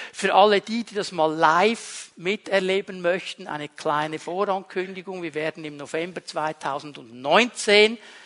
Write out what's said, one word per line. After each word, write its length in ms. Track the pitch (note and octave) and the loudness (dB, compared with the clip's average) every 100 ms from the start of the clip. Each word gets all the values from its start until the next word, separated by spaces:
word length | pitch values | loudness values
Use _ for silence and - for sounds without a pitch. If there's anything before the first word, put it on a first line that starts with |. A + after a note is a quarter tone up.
| - | -14
Für 200 | - G3 | -4 2
alle 280 | F#3 G#3 G3+ | 6 6 6
die, 240 | - A3+ A3+ | 0 -6 -6
die 100 | G3+ | -6
das 160 | F#3 | -6
mal 220 | F3+ D#3 | 0 0
live 800 | D#3 D#3+ E3 G#3 A#3 - - - - | 4 6 6 4 2 -8 -14 -16 -10
miterleben 840 | E3 G#3+ - G3 F#3 F#3+ G3+ F#3 | -6 -4 0 0 2 -2 -4 -4
möchten, 460 | F3 F3+ - - F#3+ | -2 -2 -4 -12 -10
eine 200 | D3+ D3 | -10 -10
kleine 500 | - D#3 D3 D#3 D#3 | -8 -2 -2 -2 -6
Vorankündigung. 1040 | - F3 G3+ F#3+ F#3 F#3+ F#3 F#3+ F3+ F#3 | -6 -4 -2 -2 -4 -8 -8 -8 -12 -10
Wir 100 | E3+ | -8
werden 320 | D3 D#3 D#3+ D#3 | -6 -6 -6 -10
im 100 | D3 | -12
November 500 | C#3+ D#3+ F3 E3 - | -8 -6 -6 -10 -10
zweitausendneunzehn 1700 | E3+ D#3 D#3 D3+ C#3 D3 C#3+ B2+ A#2+ C3+ F3 A#3+ - - G#3 G#3+ A#3 - - | -6 -6 -4 -6 -6 -8 -16 -18 -8 2 4 4 0 4 6 6 2 -12 -20